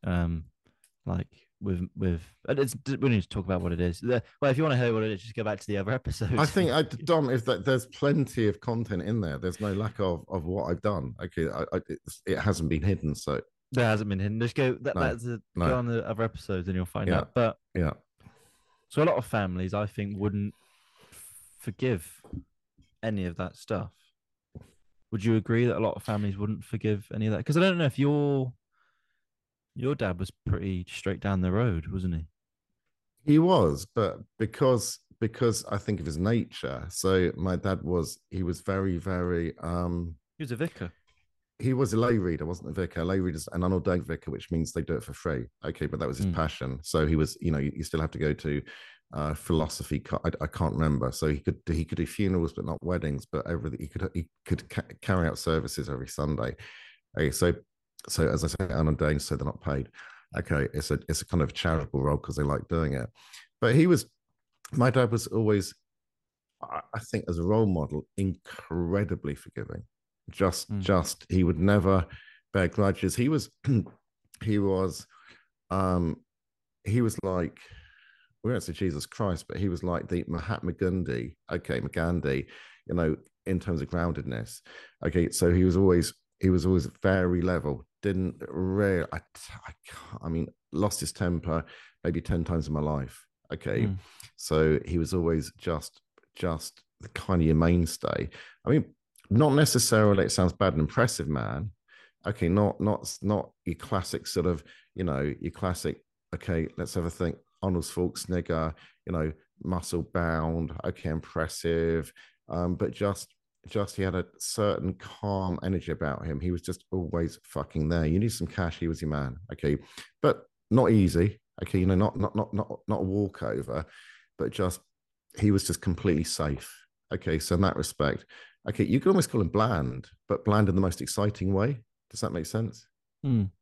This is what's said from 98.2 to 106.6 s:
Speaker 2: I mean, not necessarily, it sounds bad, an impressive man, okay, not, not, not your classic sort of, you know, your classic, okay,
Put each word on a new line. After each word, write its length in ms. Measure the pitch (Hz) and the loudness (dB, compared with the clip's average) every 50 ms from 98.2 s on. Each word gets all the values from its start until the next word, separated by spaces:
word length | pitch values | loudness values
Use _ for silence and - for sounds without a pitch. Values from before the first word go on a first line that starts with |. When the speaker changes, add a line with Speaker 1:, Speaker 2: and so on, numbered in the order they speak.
| - 85 - - - - - _ _ | -4 -6 -8 -14 -20 -20 -20 _ _
Speaker 2:
I 40 | - | 2
mean, 140 | 131 156 - - - _ _ _ _ _ _ _ | 2 2 2 0 -10 _ _ _ _ _ _ _
not 240 | 98 117 151 151 135 | 4 6 6 6 6
necessarily, 720 | 147 156 - - 127 113 - 117 110 107 104 101 98 87 | 6 6 6 4 2 4 4 6 6 8 8 6 6 4
it 60 | - | 2
sounds 200 | - - 92 90 - | 4 4 4 4 4
bad, 200 | - 101 95 - | 4 2 2 4
an 60 | 76 | 2
impressive 480 | 76 76 - - 120 123 - - 73 73 | 0 0 2 2 2 2 2 -2 -4 -2
man, 420 | 76 65 57 52 57 69 95 104 - _ _ _ - - - _ _ _ _ | -2 -2 -2 -4 -4 -6 -6 -8 -10 _ _ _ -20 -20 -20 _ _ _ _
okay, 240 | - 107 - 90 82 | -6 -4 0 0 2
not, 320 | 90 104 104 98 - - | 4 4 4 2 2 0
not, 340 | - 104 104 - - - - - | 0 0 0 0 -4 -10 -12 -6
not 300 | - 98 104 95 - - _ _ _ | -2 0 0 0 -2 -6 _ _ _
your 100 | 87 82 | -8 -8
classic 500 | - - - - 95 87 - - - - | -8 -6 -4 -2 -2 -2 -2 -6 -6 -6
sort 220 | - - 92 82 78 | -4 -4 0 0 0
of, 160 | 71 76 - - - - _ _ _ | 0 -2 -6 -16 -20 -20 _ _ _
you 80 | - 92 | -4 -4
know, 280 | 87 71 67 71 76 69 - | -2 -2 -2 -2 -2 -4 -4
your 120 | - 85 | -8 -8
classic, 500 | - - - 92 87 - - 82 - - _ _ _ _ _ _ - | -8 -4 -4 -4 -4 -2 -4 -6 -6 -6 _ _ _ _ _ _ -14
okay, 340 | 80 - - 90 82 | -10 -6 -2 -2 -2